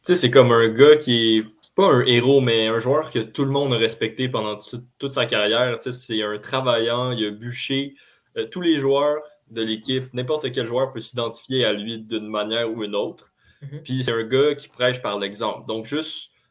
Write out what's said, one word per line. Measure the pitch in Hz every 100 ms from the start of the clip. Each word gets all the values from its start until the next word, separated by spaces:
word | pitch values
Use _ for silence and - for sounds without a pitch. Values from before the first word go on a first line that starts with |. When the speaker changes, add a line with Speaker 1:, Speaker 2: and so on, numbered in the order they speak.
Speaker 1:
sais, | -
c'est | 180 123
comme | 131 120
un | 117 113
gars | 113 147 151
qui | 139 120 113 110
est | 107 _ _ -
pas | 190
un | 127
héros, | 123 120 123 139
mais | 120 113 110
un | 113
joueur | 120 147 156
que | 120
tout | 110 -
le | 135
monde | 139 139
a | 117
respecté | 113 - 113 - 127
pendant | 120 107 104
tout, | - 123 - _
toute | 135
sa | 131
carrière. | 123 113 104 113 127 113
Tu |
sais, | 127
c'est | 123 - 110
un | 107 104
travaillant, | - 135 127 117 117 120 127
il | 120 104
a |
bûché. | 104 120 123 - 135 139 - _ _ _ 113
Euh, | 113
tous | 180
les | 175 151
joueurs | 135 139 147 151 - _ _
de | 113
l'équipe, | 113 110 - 131 127
n'importe | 123 123 151 135
quel | 127 113
joueur | 120 131
peut | 120
s'identifier | - 123 117 - - 131
à | 113
lui | 107 110 113
d'une | 110 110 107
manière | 107 107 113 117
ou | 113
une | 104
autre. | 101 139 170 - _ _ _
Speaker 2:
Mhm. | 143 147
Speaker 1:
Puis | - 131
c'est | 127
un | 113
gars | 110 131 147 147
qui | -
prêche | - 127 123
par | 110 101
l'exemple. | 98 104 110 123 127
Donc, | 113
juste, | 107 147 160 - - _ _